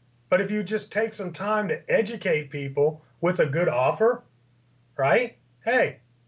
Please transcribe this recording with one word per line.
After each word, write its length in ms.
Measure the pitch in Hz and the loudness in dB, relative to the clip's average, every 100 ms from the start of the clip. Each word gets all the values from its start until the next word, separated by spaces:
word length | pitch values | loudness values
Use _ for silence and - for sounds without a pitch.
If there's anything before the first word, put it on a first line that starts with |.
| _ _ - | _ _ 0
But 120 | 180 | 0
if 100 | 190 | 2
you 120 | 214 | -4
just 280 | 190 214 - | -4 -6 -4
take 220 | 208 226 | -2 -2
some 180 | - 180 | -4 -10
time 360 | - 202 214 190 | -6 -2 -2 -2
to 220 | 147 - | -4 0
educate 600 | 180 208 233 - 151 135 | 0 0 -4 -2 -2 -4
people 520 | 147 139 143 151 156 _ _ | -8 -4 0 0 0 _ _
with 200 | 170 180 | 0 2
a 60 | 147 | 0
good 220 | 151 175 | 0 0
offer, 540 | 123 135 156 220 247 - _ _ _ _ _ _ - | 2 0 2 2 0 -6 _ _ _ _ _ _ -2
right? 400 | 135 208 240 - _ _ | 2 2 0 -8 _ _
Hey, 340 | 226 254 170 - _ _ | 0 2 2 -4 _ _